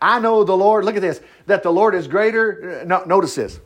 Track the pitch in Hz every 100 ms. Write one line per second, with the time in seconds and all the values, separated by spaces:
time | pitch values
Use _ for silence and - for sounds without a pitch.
0 | 180 233 226 220 185 190 202 214 196 208
1 | 185 143 - _ - 151 175 175 220 185
2 | 139 180 214 226 220 - 180 147 170 185
3 | 185 190 165 - 101 -